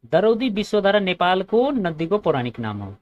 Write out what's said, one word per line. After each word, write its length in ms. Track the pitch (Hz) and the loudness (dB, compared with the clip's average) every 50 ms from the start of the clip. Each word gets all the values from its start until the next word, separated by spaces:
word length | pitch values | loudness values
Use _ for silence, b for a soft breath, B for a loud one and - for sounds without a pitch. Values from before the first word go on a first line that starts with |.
| - | -8
दरौदी 440 | 117 - 165 190 220 233 220 262 254 | 0 0 2 4 4 2 2 0 -2
विश्वधारा 480 | 196 202 202 - - 208 196 196 202 208 | -2 -4 -4 0 -2 2 2 4 2 2
नेपालको 720 | 196 185 180 175 180 180 185 190 190 - - 226 247 285 | 2 0 0 0 2 2 2 0 -2 0 2 2 2 2
नदीको 480 | 302 247 190 170 165 151 165 165 196 208 | 0 -2 -2 -4 -4 -4 -4 -2 -2 -2
पौराणिक 400 | - 170 147 135 120 123 113 - | 0 0 0 0 -2 -4 -6 -6
नाम 220 | 117 107 104 101 | -8 -6 -6 -8
हो। 100 | 101 98 101 - | -10 -12 -14 -18